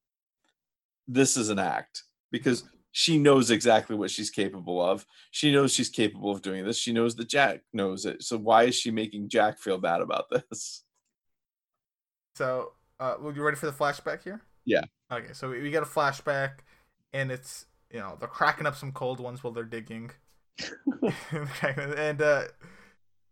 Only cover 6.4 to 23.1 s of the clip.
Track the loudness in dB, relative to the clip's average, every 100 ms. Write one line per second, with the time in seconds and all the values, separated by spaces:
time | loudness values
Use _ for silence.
6.4 | -4 -6 -4 -4 -2 0 0 -2 -2 2
7.4 | 2 0 _ -2 -2 -2 -6 -6 -6 -4
8.4 | 6 8 8 4 -2 -2 -4 -6 0 2
9.4 | 2 0 -4 -2 0 0 0 -4 -2 -4
10.4 | -4 -14 -12 -14 _ _ _ _ _ _
11.4 | _ _ _ _ _ _ _ _ _ -4
12.4 | -2 -2 -6 _ _ -6 -4 -4 -6 -2
13.4 | -2 0 -4 0 -2 -2 -6 -8 -10 -14
14.4 | _ _ 0 0 0 _ -10 -10 -10 -10
15.4 | -8 -6 -2 -2 0 0 0 0 -4 -2
16.4 | -4 -8 _ _ _ _ _ -6 -6 -6
17.4 | -12 -18 -20 _ _ -14 -12 -10 -10 0
18.4 | 0 2 -4 -6 -10 -6 -6 -6 -10 -8
19.4 | -8 -8 -10 -10 -12 -14 -14 -18 _ _
20.4 | _ -14 -14 -8 -6 -2 -4 -4 -8 -8
21.4 | -8 -4 -2 -2 -6 -2 -2 2 4 4
22.4 | 0 -12 -20 -20 -20 _ _